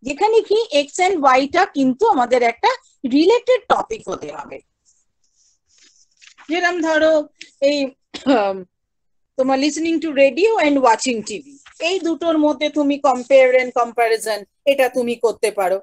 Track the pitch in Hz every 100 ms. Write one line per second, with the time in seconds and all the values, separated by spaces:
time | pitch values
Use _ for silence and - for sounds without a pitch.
0 | 226 285 415 453 - 415 453 294 285 -
1 | 370 392 269 254 277 339 381 294 262 254
2 | 453 359 240 247 233 233 427 508 _ _
3 | 262 269 339 466 - 494 - 220 - -
4 | - 180 151 - - - _ _ _ _
5 | _ _ _ _ _ _ _ _ _ _
6 | _ _ - _ - 330 349 349 320 311
7 | 311 311 302 _ - _ 277 294 269 -
8 | _ - - 254 202 196 180 _ _ _
9 | _ _ _ - 262 269 294 294 330 330
10 | 320 269 277 277 415 440 302 285 254 220
11 | - 233 208 202 - - - _ 320 381
12 | 339 330 339 320 302 285 302 294 285 285
13 | 285 254 240 269 262 254 254 240 233 233
14 | 226 226 220 208 202 _ - 277 254 254
15 | 240 233 233 208 220 202 185 190